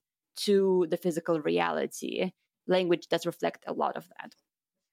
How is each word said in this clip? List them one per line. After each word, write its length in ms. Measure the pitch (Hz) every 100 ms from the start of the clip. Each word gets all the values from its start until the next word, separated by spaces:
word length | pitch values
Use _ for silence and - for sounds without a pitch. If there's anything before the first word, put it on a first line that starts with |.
| _ _ _ -
to 480 | - 196 190 185 170
the 60 | 175
physical 420 | 185 160 - 165
reality. 920 | 160 170 170 156 - - - 107 185 - _ _ -
Language 400 | 180 175 170 -
does 180 | 165 170
reflect 380 | - 170 - -
a 80 |
lot 240 | 156 143 -
of 100 | 170 -
that. 140 | - _ _ _ _ _ _